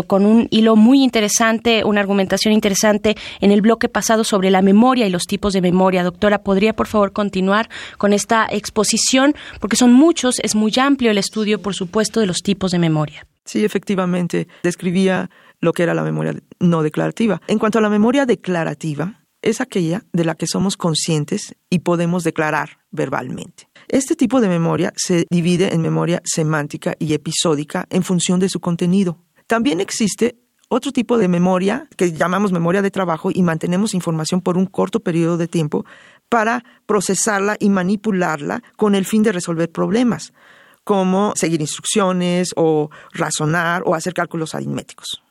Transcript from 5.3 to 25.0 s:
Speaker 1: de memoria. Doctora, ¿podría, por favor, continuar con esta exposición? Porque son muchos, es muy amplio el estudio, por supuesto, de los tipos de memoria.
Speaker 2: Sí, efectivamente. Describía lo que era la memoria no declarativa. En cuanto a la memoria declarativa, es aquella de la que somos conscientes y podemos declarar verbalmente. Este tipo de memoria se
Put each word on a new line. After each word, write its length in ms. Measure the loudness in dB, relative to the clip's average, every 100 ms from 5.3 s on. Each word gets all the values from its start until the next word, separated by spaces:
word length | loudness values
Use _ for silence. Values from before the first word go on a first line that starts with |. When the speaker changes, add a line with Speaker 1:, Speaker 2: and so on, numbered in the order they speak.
| -4 -2
Speaker 1:
de 80 | 0
memoria. 460 | 2 2 2 2 -2
Doctora, 360 | 0 0 0
¿podría, 320 | 0 0 2
por 140 | 0 -2
favor, 240 | 0 0
continuar 580 | -2 -4 -2 0 0 -2 -10 -18 -2
con 160 | 0
esta 340 | 0 2 0 0
exposición? 840 | -4 -4 -2 0 0 2 2 2 0 -8 -10
Porque 160 | -4 2
son 160 | 6
muchos, 480 | 8 6 4 -2 -2
es 140 | -2 0
muy 160 | 0 2
amplio 320 | 2 2 2
el 60 | 0
estudio, 440 | -2 -2 -2 -2
por 140 | -4 -6
supuesto, 460 | -4 -2 0 0
de 40 | -2
los 160 | -2
tipos 300 | -2 -2 0
de 80 | 2
memoria. 480 | 2 0 -2 -8 -20 _
Speaker 2:
Sí, 220 | -6 -2 0
efectivamente. 800 | -2 -2 -2 0 -2 -2 -4 -6 -4
Describía 680 | -4 -2 -2 0 2 0 -4 -14 _ _
lo 140 | -2
que 100 | 0
era 100 | 0
la 100 | 0
memoria 300 | -2 -4 -4 -6 -12 -2
no 220 | 0 2
declarativa. 580 | 0 -2 -4 0 -2 -2 -2
En 120 | 0
cuanto 200 | 2 2
a 20 |
la 80 | 2
memoria 360 | 2 2 2 2
declarativa, 920 | 0 -2 -4 -4 -6 -6 -6 -8 -10 _ _
es 200 | -4 -2
aquella 420 | -4 -2 -2 -4 -4
de 140 | -2 -2
la 100 | -2
que 120 | -4
somos 280 | -2 -2 -2
conscientes 800 | -2 -2 -2 -2 -2 -6 -8 -18 _
y 100 | -2
podemos 460 | 0 0 0 0 -2
declarar 540 | -2 -2 -2 -4 -12 _
verbalmente. 800 | -6 -4 -4 -6 -10 -14 -20 -20 -20 -4
Este 300 | -2 -2 0
tipo 240 | 2 2
de 80 | 2
memoria 420 | 2 0 0 -2
se 260 | -4